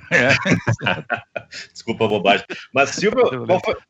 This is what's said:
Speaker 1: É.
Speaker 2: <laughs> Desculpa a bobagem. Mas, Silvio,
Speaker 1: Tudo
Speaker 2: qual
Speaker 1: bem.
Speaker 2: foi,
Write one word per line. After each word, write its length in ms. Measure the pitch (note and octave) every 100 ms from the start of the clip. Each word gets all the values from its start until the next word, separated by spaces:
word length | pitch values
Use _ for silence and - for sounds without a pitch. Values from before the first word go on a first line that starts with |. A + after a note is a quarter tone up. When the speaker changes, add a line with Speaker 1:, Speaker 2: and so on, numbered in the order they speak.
| -
Speaker 1:
É. 180 | F3 B2
Speaker 2:
<laughs> 1400 | A2+ F#3+ A#2 - A2 - F2+ - A2+ - - - - -
Desculpa 320 | - - A2+
a 40 | A2
bobagem. 360 | G#2 F#2+ G2+ - E3+ -
Mas, 200 | B2+ C#3
Silvio, 400 | - G3 C4 G3+
Speaker 1:
Tudo 160 | B2+ A#2
Speaker 2:
qual 0 |
Speaker 1:
bem. 140 | F3+
Speaker 2:
foi, 120 | A3 -